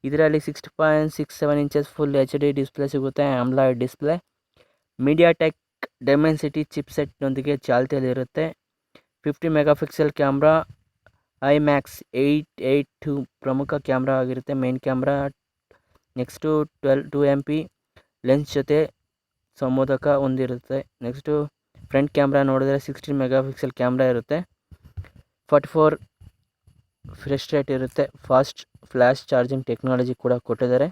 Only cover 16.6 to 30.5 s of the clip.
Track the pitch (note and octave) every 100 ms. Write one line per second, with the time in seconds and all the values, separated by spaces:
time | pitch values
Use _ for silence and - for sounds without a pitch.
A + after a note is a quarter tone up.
16.6 | D3+ _ C3+ C3+ C#3+ C#3+ C#3+ C#3 C#3 D#3
17.6 | D#3+ _ _ _ _ _ B2 C#3 D3 D3
18.6 | C3 D3 D#3 _ _ _ _ _ _ _
19.6 | C3 C3 C3+ C3 D3+ C#3 C#3 C3 B2+ B2
20.6 | _ C3+ - _ A#2+ C3 D3+ D3+ D3 _
21.6 | _ - - C3+ C#3+ - C#3 C#3 C#3 C3
22.6 | C3+ C#3 C#3+ C3+ - C#3 B2+ C3 C3+ C3+
23.6 | C3 - B2 B2+ C3 A#2+ - D3+ F3+ _
24.6 | _ - - - - - _ _ _ D3
25.6 | - D#3+ D#3 D3+ - _ - _ _ _
26.6 | _ _ _ _ - - C#3 C#3 - D3
27.6 | C3+ C3 C3 - C#3 _ - C3 C#3 -
28.6 | - _ _ B2+ B2 C#3 - C3 B2 C3+
29.6 | C3 A#2 C3 B2+ B2+ B2+ B2 B2 -